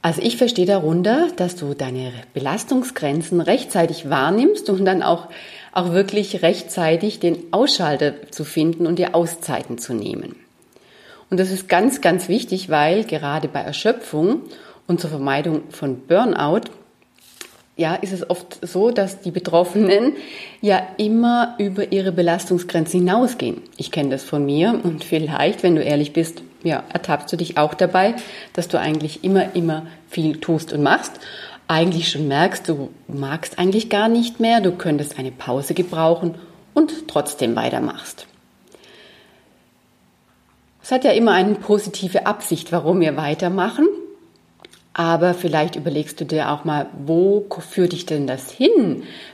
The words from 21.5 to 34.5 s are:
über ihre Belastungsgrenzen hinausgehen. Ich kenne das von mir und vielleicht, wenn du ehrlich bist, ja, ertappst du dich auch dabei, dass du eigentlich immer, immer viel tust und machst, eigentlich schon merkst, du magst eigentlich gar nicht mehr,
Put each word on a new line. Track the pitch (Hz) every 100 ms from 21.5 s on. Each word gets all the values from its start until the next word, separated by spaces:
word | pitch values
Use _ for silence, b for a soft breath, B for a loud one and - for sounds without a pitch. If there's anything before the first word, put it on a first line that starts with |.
| 240
über | 202 190 202
ihre | 196 190
Belastungsgrenzen | 170 175 175 - 180 180 170 160 180
hinausgehen. | 180 214 247 - 120 - - -
Ich | -
kenne | - 143
das | 135
von | - 151 143
mir | 143 190 240
und | 180 156
vielleicht, | - 160 156 143 151 151
wenn | 185 156
du |
ehrlich | 143 147 147
bist, | - 165 - - -
ja, | 170 151 -
ertappst | - - 147 -
du | 170
dich | 165 -
auch | 151
dabei, | - 180 185 196 233 B B B
dass | - 175
du | 143
eigentlich | 151 156 151 -
immer, | 185 196 - -
immer | 165 156 160 B _
viel | - 156 151
tust | - 160 -
und | 147
machst, | 143 190 - - B B B B -
eigentlich | 160 170 165 165
schon | 143 147
merkst, | 139 180 - -
du | 151 135 - -
magst | 139 135 156 - -
eigentlich | 180 202 226
gar | 208 220
nicht | 233 233 -
mehr, | 226